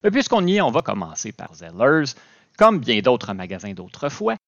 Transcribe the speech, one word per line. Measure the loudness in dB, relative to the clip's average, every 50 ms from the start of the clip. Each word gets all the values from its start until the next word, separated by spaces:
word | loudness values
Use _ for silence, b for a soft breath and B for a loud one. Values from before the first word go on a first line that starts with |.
| 2
Mais | 2
puisqu'on | 2 2 0 2 2 2 4
y | 4 2
est, | 2
on | 2 2
va | 0 0
commencer | -2 -2 -6 -6 -6 -8 -10 -10 -12 -12
par | -12 -14 -18 -18 -18
Zellers. | -18 -18 -16 -2 2 2 4 4 2 0 -4 -8 b b b b b b b b
Comme | 4 4 4 4 2
bien | 0 0 0 2
d'autres | 4 2 2 2 -2 -8 -10
magasins | -10 -10 -10 -10 -12 -10 -12
d'autrefois | -12 -12 -14 -18 -12 -8 -8 -8 -8 -4 -4 -4 -4 -6 _